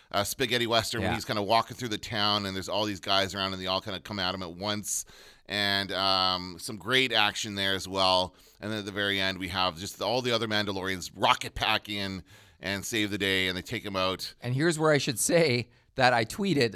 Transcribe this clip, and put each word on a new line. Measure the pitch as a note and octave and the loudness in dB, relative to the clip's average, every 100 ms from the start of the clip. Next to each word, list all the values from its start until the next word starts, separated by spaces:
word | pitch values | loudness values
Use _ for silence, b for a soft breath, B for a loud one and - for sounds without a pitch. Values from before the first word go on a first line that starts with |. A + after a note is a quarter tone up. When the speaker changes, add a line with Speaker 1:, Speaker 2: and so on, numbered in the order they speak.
| b | b
Speaker 1:
uh, | G2 G2+ | -2 -2
spaghetti | - B2+ B2 A#2 | -2 0 2 2
Western | A2+ - A2+ | 2 2 -2
when | F#2 | -2
Speaker 2:
Yeah. | G#2+ | -2
Speaker 1:
he's | |
kinda | - G#2+ | -2 -2
walking | G2+ A2+ - A#2 | 4 2 2 -6
through | B2+ | -6
the | G#2 | -6
town | - A2+ G#2 G#2 G2+ | -4 0 2 0 -2
and | |
there's | F#2+ F2 | -6 -2
all | F#2+ | -2
these | G#2+ F#2+ | 0 -4
guys | G2+ G2 G2 | 0 2 2
around | G2 F#2+ | -2 -4
and | F#2+ | -2
they | F#2 | -2
all | F#2+ | -2
kinda | G#2+ F#2 | -2 -10
come | - G#2 | -8 -4
at | F#2 F#2+ | -2 -2
him | |
at | F2+ | -8
once. | F2 G#2 G#2 G2+ - - B B B - | -6 -4 -4 -4 -6 -6 B B B -6
And, | G2+ G2+ G2 G2 | 0 2 0 0
um, | F#2 G2 F#2+ F#2 F#2 F2+ E2 | 0 2 4 4 0 -4 -10
some | - G#2+ | -10 -10
great | F#2+ C3 C3 | 0 2 2
action | A2 G#2 G2+ A2+ G2 | 2 2 0 -6 -2
there | G2 | 0
as | F#2+ F#2 | 0 -2
well. | F#2+ F#2+ F#2 F#2 b b b | 2 4 4 2 b b b
And | G#2 | -6
then | A2 | -6
at | G2+ | -6
the | |
very | G2 G2+ G2 | -2 0 0
end, | F#2+ F#2 | 0 -2
we | F#2 | -4
have | F#2 F#2 D#2+ | 0 -2 -2
just | G2 - | -10 -4
all | G2+ B2 | 0 0
the | B2 | 0
other | A#2 A2+ | -2 0
Mandalorians | G#2+ G#2 F#2+ F#2 F#2+ - F#2 | -2 -2 -4 -4 -6 -8 0
rocket | A#2 B2+ A#2+ - | 2 2 -2 -4
pack | A2 G#2+ - | 0 0 -2
in | G#2 G2 F#2+ - b b b | -4 -4 -6 -12 b b b
and | F2 G2 - | -6 -6 -2
save | A2+ G#2 | -2 -2
the | G2 | 0
day, | G2 F#2+ F#2 | 0 2 2
and | F#2 | -2
they | |
take | F2+ A2+ G2+ | -6 -8 -4
him | F#2+ | 0
out. | F#2 F2+ - - | 0 -2 -8 -8
Speaker 2:
And | B2 | -4
here's | C3 E3+ D3+ | 0 0 2
where | D#3 | 4
I | D3 | 4
should | - A2 | 2 -2
say | - E3+ D#3+ B2 - b b - | 2 4 4 2 -2 b b 4
that | B2+ | 6
I | A#2+ A2+ | 6 2
tweeted | - G3 C#3+ A#2 | 0 2 4 2